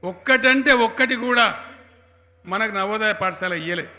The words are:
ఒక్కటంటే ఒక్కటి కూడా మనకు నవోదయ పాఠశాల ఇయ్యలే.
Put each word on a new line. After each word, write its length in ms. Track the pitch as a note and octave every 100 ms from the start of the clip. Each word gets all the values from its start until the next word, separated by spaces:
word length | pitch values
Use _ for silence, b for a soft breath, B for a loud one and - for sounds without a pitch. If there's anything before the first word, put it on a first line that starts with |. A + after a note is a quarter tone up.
ఒక్కటంటే 680 | F3 F3+ - C4 B3+ C4 C4+
ఒక్కటి 420 | B3+ A3+ A3+ C4 B3
కూడా 500 | A#3+ A#3+ A3 - - - - _ _ _ _ _ -
మనకు 260 | F#3+ A3
నవోదయ 420 | G3+ G3 G#3+ G#3+
పాఠశాల 400 | G#3 F#3 E3+ F#3
ఇయ్యలే. 380 | F3 D#3+ F3 D#3